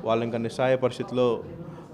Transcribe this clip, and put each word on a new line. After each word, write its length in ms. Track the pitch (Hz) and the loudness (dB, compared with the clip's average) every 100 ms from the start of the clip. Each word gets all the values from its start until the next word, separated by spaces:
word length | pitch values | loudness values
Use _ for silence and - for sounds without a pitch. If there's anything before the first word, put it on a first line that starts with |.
వాళ్ళు 220 | 110 113 | 0 2
ఇంకా 140 | 117 113 | 2 -2
నిస్సహాయ 380 | 113 - 131 127 | -2 0 2 4
పరిస్థితిలో 680 | 123 123 - 123 123 113 - - - - - | 2 -2 -2 2 2 2 -4 -12 -12 -14 -12